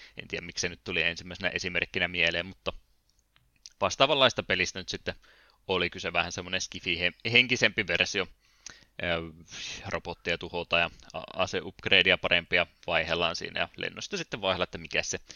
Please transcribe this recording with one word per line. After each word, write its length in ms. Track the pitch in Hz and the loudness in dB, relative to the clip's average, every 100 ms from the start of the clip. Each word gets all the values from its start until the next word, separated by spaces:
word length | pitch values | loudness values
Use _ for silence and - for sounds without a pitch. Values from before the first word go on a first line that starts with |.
| - - | -20 -18
En 60 | - | -10
tiedä, 180 | 90 85 | -10 -8
miksi 140 | - | -6
se 80 | 90 | -6
nyt 160 | 85 | -6
tuli 180 | - 87 | -4 0
ensimmäisenä 460 | 82 85 87 87 92 | 0 -2 -10 -6 -4
esimerkkinä 600 | 87 90 87 90 95 87 | -2 -2 -2 -2 -2 -2
mieleen, 380 | 87 85 85 92 | 2 2 0 -6
mutta 260 | 95 - - _ _ _ _ _ _ _ _ - _ | -8 -8 -10 _ _ _ _ _ _ _ _ -20 _
vastaavanlaista 640 | 95 - 135 147 127 - | -2 4 4 6 4 4
pelistä 360 | 92 92 90 95 | -2 0 0 -2
nyt 100 | 92 | -8
sitten 260 | 98 - - - - _ _ - | -6 -6 -8 -14 -20 _ _ -2
oli 220 | 92 87 | 0 0
kyse, 220 | 95 90 | -2 -2
vähän 200 | 87 85 | 0 -2
semmonen 280 | 92 90 92 | -4 -4 -4
skifi-henkisempi 1300 | - 90 98 85 87 - - 123 123 123 110 101 92 | -4 -6 -4 0 0 -2 4 4 6 4 2 2 0
versio. 400 | 87 92 101 90 - _ _ - - _ - | 0 0 0 -4 -8 _ _ -20 -20 _ -6
Ö, 40 | 87 85 82 80 82 - - - 92 | -2 -2 -2 -12 -16 -12 -12 -10 -8
robotteja 500 | 85 85 85 - 85 | -6 -6 -8 -4 -4
tuhota 400 | 87 87 82 85 | -2 -6 0 2
ja 120 | 85 - - | 2 -4 -14
a-, 100 | - - - | -12 -10 -2
aseupgradea 760 | 92 95 95 - - 98 92 90 | 0 0 -6 -8 4 6 8 4
parempia 480 | 92 87 85 90 87 _ - | 4 2 4 2 2 _ 0
vaihellaan 500 | 82 82 82 85 87 | 0 2 2 0 -2
siinä 240 | 85 82 | -6 -4
ja 80 | 85 - | -4 -4
lennosta 400 | 87 87 - 196 | -10 -8 -8 -6
sitten 240 | 165 127 | -6 -2
vaihella, 240 | 98 92 | 0 0
että 140 | 90 90 | 0 -4
mikä 240 | 80 80 | -4 -2
se 160 | - - - | -2 -6 -8